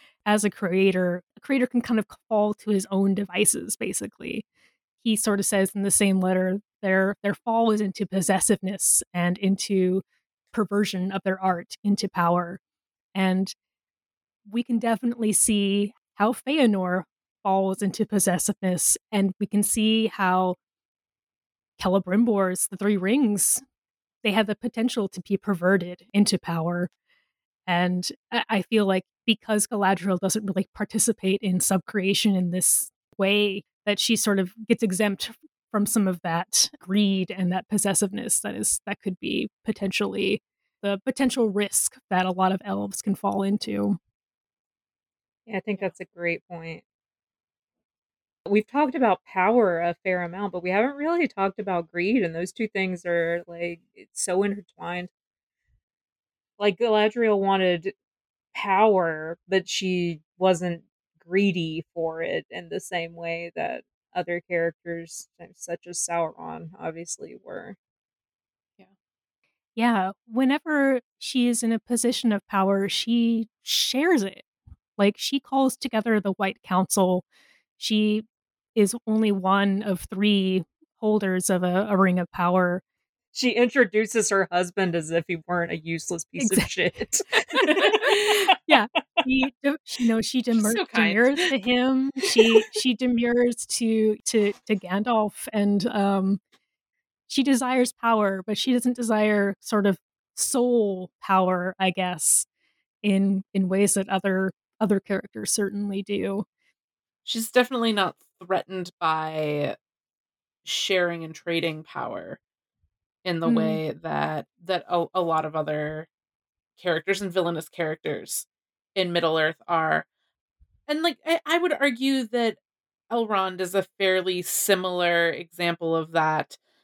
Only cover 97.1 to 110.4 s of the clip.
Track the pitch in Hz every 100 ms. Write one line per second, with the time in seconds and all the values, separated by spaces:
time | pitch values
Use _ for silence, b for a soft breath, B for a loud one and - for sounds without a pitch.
97.1 | _ _ - 269 247 247 262 247 - 233
98.1 | 220 202 190 - 208 - 247 247 247 226
99.1 | 214 214 208 202 - - 214 202 180 _
100.1 | _ _ - - 262 247 240 208 185 180
101.1 | _ - 190 185 180 185 - 190 180 180
102.1 | 180 - - - _ _ _ _ _ 208
103.1 | 196 196 190 - 196 185 190 202 202 196
104.1 | 190 196 190 190 - _ _ 208 196 -
105.1 | 196 - 220 208 - 202 202 202 196 196
106.1 | 202 190 196 - _ _ _ _ _ _
107.1 | _ - 226 220 247 247 254 233 208 185
108.1 | - _ _ 180 190 - 190 175 - 165
109.1 | 160 156 156 151 147 139 - _ _ _
110.1 | _ _ _